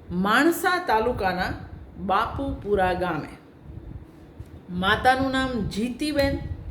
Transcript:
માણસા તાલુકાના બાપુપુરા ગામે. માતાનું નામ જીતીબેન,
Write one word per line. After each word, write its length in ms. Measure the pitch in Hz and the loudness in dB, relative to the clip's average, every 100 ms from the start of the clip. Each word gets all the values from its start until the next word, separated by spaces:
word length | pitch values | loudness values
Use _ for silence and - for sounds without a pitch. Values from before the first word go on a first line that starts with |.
| - | -6
માણસા 720 | 180 196 233 320 339 381 359 359 | -2 2 4 4 4 2 2 2
તાલુકાના 680 | 220 233 247 190 180 190 - - - - - | 2 2 0 0 0 -2 -4 -10 -14 -16 -8
બાપુપુરા 960 | 185 196 226 - 277 247 202 202 185 | 0 2 0 -2 -4 -4 0 2 2
ગામે. 360 | 175 180 156 - - - - - - - - - - - - - - - | 2 -2 -2 -6 -14 -20 -20 -16 -16 -14 -16 -16 -20 -20 -18 -18 -18 -8
માતાનું 640 | 180 190 220 254 262 269 | -2 2 4 6 4 2
નામ 180 | 262 262 | 0 0
જીતીબેન, 880 | 247 185 196 240 240 302 285 277 - - - - | -2 -2 -2 -4 -2 -2 2 2 0 -4 -8 -10